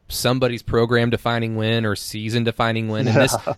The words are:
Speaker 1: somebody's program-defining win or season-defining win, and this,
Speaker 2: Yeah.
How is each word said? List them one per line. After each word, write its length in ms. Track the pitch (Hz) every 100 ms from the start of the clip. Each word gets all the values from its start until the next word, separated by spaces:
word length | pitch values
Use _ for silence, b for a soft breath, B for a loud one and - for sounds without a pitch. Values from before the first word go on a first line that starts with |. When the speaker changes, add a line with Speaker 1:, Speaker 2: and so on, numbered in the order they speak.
| -
Speaker 1:
somebody's 540 | - 120 127 127 120
program-defining 920 | - 117 117 120 117 117 120 117 117 110
win 280 | 110 113
or 100 | 110
season-defining 920 | 101 - 107 110 117 117 113 117 113 110
win, 180 | 107 123
and 80 | 127
this, 180 | 135 113
Speaker 2:
Yeah. 60 | -